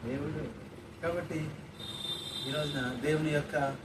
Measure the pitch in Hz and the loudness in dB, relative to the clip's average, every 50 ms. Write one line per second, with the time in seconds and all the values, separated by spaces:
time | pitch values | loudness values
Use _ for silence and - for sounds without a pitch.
0 | - 117 131 139 143 151 156 156 - - - - - - - - - - - - | -2 0 0 0 0 0 0 -2 -2 -4 -6 -8 -10 -12 -12 -12 -12 -14 -10 -2
1 | - 165 170 175 160 - 165 156 156 156 - - - - - - - - - - | 0 0 0 0 0 0 -2 0 0 -2 -4 -6 -10 -12 -10 -8 -6 -6 -6 -4
2 | - - - - - - - - - 131 135 151 151 147 143 135 127 123 127 123 | -2 -2 -2 -2 -4 -4 -4 -4 -2 0 0 2 0 2 0 0 0 0 0 2
3 | 139 147 156 156 156 151 147 147 143 - - 147 139 139 135 - | 4 4 6 6 6 6 4 4 4 4 2 2 4 2 0 -2